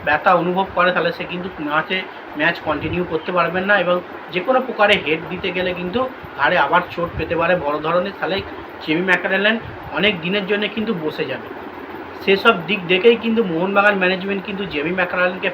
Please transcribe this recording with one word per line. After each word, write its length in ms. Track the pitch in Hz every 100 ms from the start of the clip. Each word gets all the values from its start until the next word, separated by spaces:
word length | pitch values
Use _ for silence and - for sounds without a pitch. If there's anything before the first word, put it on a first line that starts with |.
ব্যথা 300 | - 151 196
অনুভব 320 | 180 170 185 190
করে, 180 | 180 180
তাহলে 200 | 180 160
সে 120 | -
কিন্তু 240 | 170 180 180 170
ম্যাচে, 420 | 151 151 - 185 180 - - 147
ম্যাচ 240 | 160 170
কন্টিনিউ 440 | 165 147 156 175
করতে 280 | 170 160 -
পারবেন 320 | 180 170 185
না 140 | 196 202
এবং 200 | 180 180 - - -
যে 80 | 180
কোনো 200 | 180 262
প্রকারে 340 | 254 220 208 190 147
হেড 140 | 165 -
দিতে 200 | 180 190
গেলে 240 | 180 185
কিন্তু 340 | 175 180 233 254 - - -
ঘাড়ে 200 | 147 175
আবার 220 | 143 170 180
চোট 180 | - 170 -
পেতে 180 | 160 165
পারে 200 | 170 180
বড় 220 | 143 151
ধরনের, 340 | 165 175 196 -
তাহলে 220 | 156 196 - - - - -
জেমি 160 | 156
ম্যাকরালান 560 | 190 180 196 190 208 226 - - -
অনেক 280 | 160 202 185
দিনের 260 | 170 208 190
জন্য 220 | 208 208
কিন্তু 260 | 226 220 180
বসে 220 | 156 -
যাবে। 240 | 135 123 - - - - - - - -
সেসব 420 | - 196 233 196 165
দিক 200 | 202 170
দেখেই 300 | 185 233 233
কিন্তু 280 | 226 226
মোহনবাগান 540 | 196 160 190 202 202 196
ম্যানেজমেন্ট 460 | 180 185 196 196 196
কিন্তু 180 | 196
জেমি 260 | 190 151 156
ম্যাকরালানকে 600 | 185 180 180 180 185 196